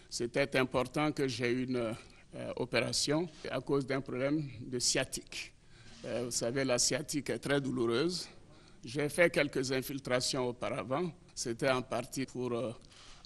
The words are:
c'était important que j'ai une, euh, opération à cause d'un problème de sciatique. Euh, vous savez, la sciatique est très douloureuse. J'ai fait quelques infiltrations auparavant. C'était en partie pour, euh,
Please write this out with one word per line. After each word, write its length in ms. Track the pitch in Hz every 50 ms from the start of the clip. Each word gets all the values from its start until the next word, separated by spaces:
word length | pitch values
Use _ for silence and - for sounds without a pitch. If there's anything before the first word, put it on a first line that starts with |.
| - -
c'était 480 | - - 120 120 - 143 139 - - 135
important 520 | 131 127 - 127 123 123 - 151 151 151
que 160 | 143 - 139
j'ai 240 | 135 117 117 127 120
une, 260 | 120 127 127 131 123
euh, 180 | 123 117 110 113 - - - - - - - - 127 120 113 -
opération 680 | - 127 - 127 117 123 123 123 - - 139 147 160 180 - - - - -
à 100 | 123 131
cause 260 | - - 143 139 131
d'un 160 | 120 135 135
problème 440 | 127 135 127 123 135 143 151 160 147 131 110 110
de 180 | - 131 123 123
sciatique. 760 | - - - 139 131 - - - - - - - - - - - - - - - - - - - -
Euh, 200 | 127 110 120 123
vous 40 | 120
savez, 340 | - - 120 117 131 135 135
la 140 | 131 123 120
sciatique 520 | - - 131 135 - - - 143 - -
est 80 | 113 -
très 220 | - 135 143 143
douloureuse. 680 | 135 131 123 127 113 117 117 123 156 180 180 175 - - - - - - - - - - - - -
J'ai 240 | 120 120 147 147 143
fait 220 | - 180 170 170
quelques 420 | - 165 147 143 - 135 131 127
infiltrations 760 | 135 131 127 - 135 135 - 131 123 127 127 - - 127 123 123
auparavant. 600 | 120 - - 104 120 - 98 117 131 156 180 170 - - - - -
C'était 360 | - - 123 117 - 151 135
en 120 | 127 127
partie 440 | 117 - 117 117 127 - - 139 131
pour, 260 | - - 127 123 120
euh, 200 | 120 117 127 110 123 - - - - - - - - - -